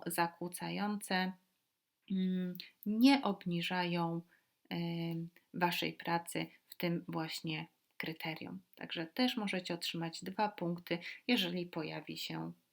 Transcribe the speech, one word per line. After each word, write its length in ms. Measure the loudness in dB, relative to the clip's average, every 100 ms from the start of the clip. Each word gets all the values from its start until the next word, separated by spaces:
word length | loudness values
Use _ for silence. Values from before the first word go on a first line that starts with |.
| 0
zakłócające, 1300 | 2 2 0 -8 -6 -4 -2 -2 -2 0 2 2 -2 _ _ _ _ _ _ -2
mm, 460 | 0 2 2 0 -4 -10 -8 -2
nie 360 | 8 8 8
obniżają, 960 | 4 0 0 0 0 2 2 2 2 0 -4 _ _ _ -6
em, 600 | -2 -2 -2 -2 -2 -6 -10 _
waszej 400 | 2 2 4 -2
pracy 540 | -2 0 0 0 -4 -4 -8 _ -2
w 20 |
tym 240 | 0 0 -2
właśnie 600 | -4 -4 -4 -4 -4 -6 _ _ -8
kryterium. 640 | -6 -4 -6 -6 -8 -10 -14 -12
Także 320 | -8 -6 -4
też 300 | 2 2 2
możecie 360 | -2 -2 -2
otrzymać 500 | -2 -2 -2 -4 -6
dwa 260 | -6 0 0
punkty, 480 | 0 -2 -2 -2 -4 -4 -6 2
jeżeli 380 | 2 2 0 -2
pojawi 520 | -4 -4 -4 -6 -6
się 340 | -6 -4 -6 -8 _